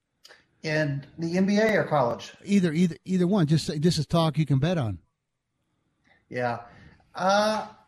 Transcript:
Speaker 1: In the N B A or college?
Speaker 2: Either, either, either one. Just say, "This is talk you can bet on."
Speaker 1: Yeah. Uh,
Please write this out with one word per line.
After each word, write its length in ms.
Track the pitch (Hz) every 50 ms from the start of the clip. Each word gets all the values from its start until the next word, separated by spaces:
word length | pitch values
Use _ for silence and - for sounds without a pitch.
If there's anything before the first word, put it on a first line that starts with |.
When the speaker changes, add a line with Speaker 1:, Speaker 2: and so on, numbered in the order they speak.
| _ _ _ _ _ - - _ _ _ _ _
Speaker 1:
In 440 | - 156 151 156 156 147 139 139 139 - -
the 200 | - 165 165 170
N 80 | 185 190
B 120 | 196 202
A 200 | 202 220 220 208
or 60 | 170 143
college? 480 | - 156 147 127 117 113 107 - - - - -
Speaker 2:
Either, 300 | 180 202 202 180 170 147
either, 220 | 165 185 170 160 - -
either 220 | - 185 185 180
one. 200 | 175 208 208 165
Just 180 | 139 160 151 -
say, 120 | - 160
"This 200 | 156 143 180 -
is 80 | 156 143
talk 320 | - - 170 165 160 139
you 80 | 151 160
can 140 | - 147 135
bet 180 | 131 165 190
on." 220 | 170 127 107 95 82 _ _ _ _ _ _ _ _ _ _ _ _ _ _ _ _ _ _ _ _ _ _ _ _ _ -
Speaker 1:
Yeah. 300 | - 123 123 120 117 113 - - - - - - - _ _ _ -
Uh, 520 | - 180 190 196 208 214 214 214 208 - - - _ _